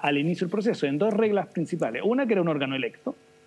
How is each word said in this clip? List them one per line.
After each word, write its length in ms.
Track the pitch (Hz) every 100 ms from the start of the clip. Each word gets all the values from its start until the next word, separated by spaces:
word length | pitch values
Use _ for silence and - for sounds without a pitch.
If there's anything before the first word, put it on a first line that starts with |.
al 180 | 147 143
inicio 260 | 156 175 180
del 60 |
proceso, 340 | 208 214 170 139
en 140 | 147
dos 120 | 208
reglas 360 | 214 220 202 175
principales. 560 | - 151 165 139 117 202
Una, 220 | 247 254
que 60 |
era 100 | 202
un 40 | 170
órgano 280 | 147 135 135
electo, 400 | 120 - - - - -